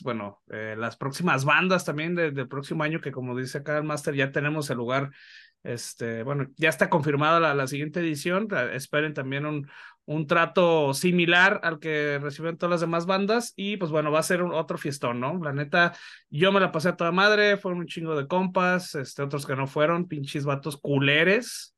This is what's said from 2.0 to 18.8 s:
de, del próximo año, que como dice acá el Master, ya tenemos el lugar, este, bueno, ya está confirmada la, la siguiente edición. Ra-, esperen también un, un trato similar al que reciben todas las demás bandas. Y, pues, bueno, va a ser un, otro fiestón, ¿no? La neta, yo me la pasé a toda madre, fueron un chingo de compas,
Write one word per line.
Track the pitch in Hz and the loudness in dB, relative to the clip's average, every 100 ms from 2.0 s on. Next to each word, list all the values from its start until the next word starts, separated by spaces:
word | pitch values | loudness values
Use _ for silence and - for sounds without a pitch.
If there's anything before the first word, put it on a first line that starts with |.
| 165 | -2
de, | 175 160 | 0 0
del | 139 131 | -2 -6
próximo | 135 143 160 | -8 -6 -2
año, | 151 160 | -2 -2
que | 147 | -6
como | 135 127 123 | -8 -6 -6
dice | 127 147 | -6 -8
acá | 143 151 | -4 -4
el | |
Master, | 151 147 160 | -2 -4 -4
ya | 139 135 | 0 0
tenemos | 147 143 156 139 | 0 -2 -2 -4
el | 123 | -4
lugar, | 117 131 139 - - - - _ | -2 -2 -2 -8 -20 -20 -20 _
este, | - 120 - - 117 113 | -10 -8 -10 -8 -8 -6
bueno, | 120 143 139 - | -4 -4 -4 0
ya | 160 | 0
está | 156 180 | 2 0
confirmada | 175 151 143 151 170 | 2 2 2 4 4
la, | 160 143 | 4 2
la | 131 | -2
siguiente | 139 151 175 | -4 -6 -4
edición. | 165 143 175 180 214 | -4 -2 -2 -2 -2
Ra-, | 175 120 117 | -2 -2 -4
esperen | 139 147 156 147 | -4 -2 -2 -4
también | 131 139 151 | -6 -4 -4
un, | 151 143 - - - - | -4 -8 -14 -20 -18 -6
un | 151 151 | -4 0
trato | 170 165 190 175 165 143 | 2 2 4 4 6 2
similar | 139 180 175 160 175 190 202 | 2 2 4 6 6 6 4
al | 170 156 | -2 -4
que | 156 151 147 143 | -4 -2 0 -2
reciben | 143 143 160 165 | -4 -6 -8 -4
todas | 175 | 0
las | 175 | 0
demás | 165 170 175 | 0 -2 0
bandas. | 190 202 233 233 - | 0 2 0 0 -6
Y, | 196 208 | -6 -4
pues, | 175 | -2
bueno, | 156 151 | 0 2
va | 151 | 2
a | |
ser | 156 180 | 2 0
un, | 175 | 0
otro | 151 160 170 | -2 -4 -4
fiestón, | 151 139 127 120 | -6 -4 -4 -2
¿no? | 131 180 | -4 -4
La | 156 | -4
neta, | 139 147 175 170 - - - _ | -4 0 4 2 0 -18 -20 _
yo | 147 190 | 2 4
me | 196 | 4
la | 180 | 2
pasé | 170 175 | 2 0
a | 175 | 0
toda | 170 | 0
madre, | 180 208 208 208 202 | 4 6 6 4 4
fueron | 196 175 | 0 -6
un | 170 | -6
chingo | - 160 151 | -8 -4 -4
de | 139 | 0
compas, | 180 185 185 180 180 | 0 0 2 2 2